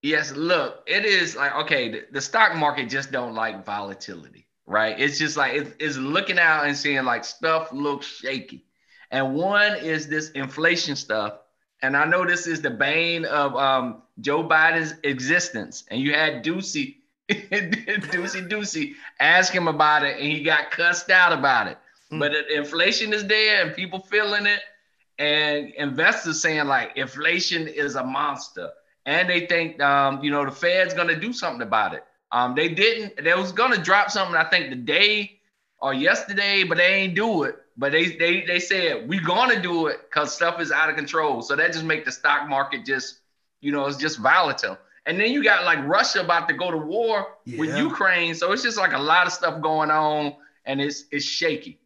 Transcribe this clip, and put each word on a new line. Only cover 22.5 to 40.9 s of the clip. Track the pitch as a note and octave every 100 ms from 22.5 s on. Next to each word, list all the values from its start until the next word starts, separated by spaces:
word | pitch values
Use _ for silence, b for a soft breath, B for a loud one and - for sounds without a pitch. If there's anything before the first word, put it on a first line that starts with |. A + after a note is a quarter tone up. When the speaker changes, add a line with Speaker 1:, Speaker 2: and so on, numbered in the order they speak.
| D3+
Speaker 1:
inflation | C#3+ E3 F3+ A3+ G#3+
is | G#3+ G3
there, | G#3+ G#3+ G#3 E3
and |
people | - F#3 F#3+
feeling | - G#3 G#3 G#3 G3+
it, | G3+ - _ _ _ _ -
and | D3 D3+ D3+ D3 C#3+
investors | - C#3+ C3 E3+ A3+ E3 D3+
saying, | E3 D#3 C#3+
like, | C3+ A2 C3+
inflation | C3 C3+ D#3 F3+ F3 E3+ D#3
is | D3+ C#3+ B2+
a |
monster. | B2+ C3+ D3 C#3 - - E2+ - b b C3
And | D#3 F3+
they | F3 F3
think, | E3+ E3 -
um, | C#3+ C#3 C#3 C3+
you | C#3+
know, | C#3+
the | C#3
Fed's | C#3 F3 F#3 F3+
gonna | E3 E3+ D#3+
do | G#3
something | B3 E3+ A#2+
about | A2+ A2 G2
it. | D#2+ - _ _
Um, | A#2+ B2
they | B2+ E3
didn't. | E3 G#3+ A3+ G3+ -
They | D3+
was | F3+ F#3
gonna | G3 B3+ A3
drop | D#3+ G3 G3+
something, | G#3 F#3 E3+
I |
think, | E3 F3+ C#3+
the | B2+
day | A#2+ D3+ G#3 G#3+ G3+ _ _ _ _ _
or | C3+
yesterday, | C3 D#3 G#3+ - G3 G3+ G3
but | F#3 E3
they | F3
ain't | G3 F#3+
do | F3 A3+ F#3+
it. | C3 - _ -
But | C#3
they, | D#3 F3 D#3
they, | E3+ F#3
they | D#3+ F3
said, | F3 F#3+ E3+ A#2+ A2+
"We | F#3+
gonna | E3 F#3 B3+ A3
do | F3+ E3+ D#3
it | - -
'cause | D3+ D3+
stuff | - E3+ E3+
is | D#3
out | D3 D#3